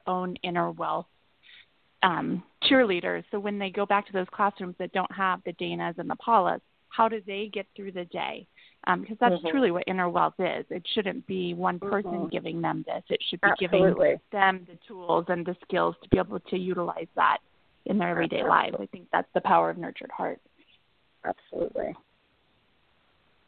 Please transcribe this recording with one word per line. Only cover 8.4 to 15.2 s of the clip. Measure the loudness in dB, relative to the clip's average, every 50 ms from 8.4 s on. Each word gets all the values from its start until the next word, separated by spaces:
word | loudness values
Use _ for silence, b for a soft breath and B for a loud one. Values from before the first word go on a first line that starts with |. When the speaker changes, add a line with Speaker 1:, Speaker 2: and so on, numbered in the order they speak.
| -14 _ _ b b b b b 0
Speaker 1:
Um, | 0 0 0 -2
'cause | -6 -2 2
that's | 4 4 4
Speaker 2:
Mm-hmm. | 2 0 0
Speaker 1:
truly | 0 2 2 2
what | 2 0 -2
inner | -2 0 0 0
wealth | 0 2 2 2 0 0 0
is. | -2 -2 -2 -2 -6 -8
It | -10 -10 -8 -4 -2
shouldn't | -2 -2 -2 -4 -6 -6
be | -6 -4 -4 -2 -4 -4
one | -2 -2 -2 -2
person | -2 -4 -2 -2 -2 -2 -2
Speaker 3:
Mm-hmm. | -4 -4 -4 -4
Speaker 1:
giving | -4 -6 -6 -6 -4 -2
them | -2 -2 -2 -2 -4
this. | -6 -6 -6 -4 -2
It | -4 -2 -2
should | -4 -2 2
be | 2 2
Speaker 3:
Absolutely. | 2 2 0 2 4 6 6 6 6 6 4
Speaker 1:
giving | 4 4 0 _ -4
them | 0 4 4 4 4 0 -4 -16
the | -20 -20 _
tools | -18 -16 -8 -2 0 2 2